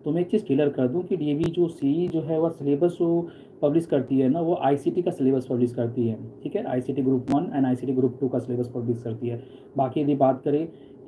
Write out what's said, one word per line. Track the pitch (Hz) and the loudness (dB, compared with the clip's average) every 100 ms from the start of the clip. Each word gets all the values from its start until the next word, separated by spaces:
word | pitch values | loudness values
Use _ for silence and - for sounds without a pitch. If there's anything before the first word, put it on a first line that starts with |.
तो | 151 | -4
मैं | 160 | -2
एक | 175 | 0
चीज़ | 214 | 0
clear | - 139 147 | 2 2 2
कर | 131 127 | 2 0
दूं | 127 | 0
कि | 175 175 | -2 -2
डीएवी | 151 147 | 0 0
जो | 160 170 170 | 0 0 0
सी | - 139 156 175 | 0 0 0 0
जो | 160 | -2
है, | 147 160 | -2 0
वह | 165 | 0
syllabus | 160 143 143 175 | 0 0 2 2
जो | 170 170 170 170 - - - | 2 0 0 -2 -10 -20 -2
publish | 147 156 165 | 2 2 2
करती | 147 127 135 | 0 2 2
है | 131 | 4
ना, | 160 | 2
वो | 165 | 0
आईसीटी | - 135 143 - 185 | 2 2 2 0 0
का | 175 | -2
सिलेबस | 175 131 135 127 | 0 2 2 0
publish | 123 123 | 0 0
करती | 117 117 120 117 | 0 -2 0 -2
है, | 110 113 - | -2 -8 -12
ठीक | 147 - | -6 -4
है? | |
आईसीटी | - 127 123 135 | -2 -4 -2 -2
group | 131 131 120 | 0 0 0
one | 143 | 0
and | - 147 | 0 0
आईसीटी | 131 127 123 | 0 0 0
ग्रुप | 131 127 120 | 0 0 0
टू | 131 | -2
का | 127 | -2
syllabus | 120 123 120 | -2 -4 -4
publish | 123 120 117 | -4 -4 -4
करती | 120 110 120 | -6 -6 -6
है। | 117 - - - 139 | -6 -10 -20 -8 -2
बाकी | 131 156 | -2 0
यदि | 143 | 0
बात | 139 135 131 | 4 4 4
करें | 151 147 165 - - - | 2 0 0 -8 -20 -14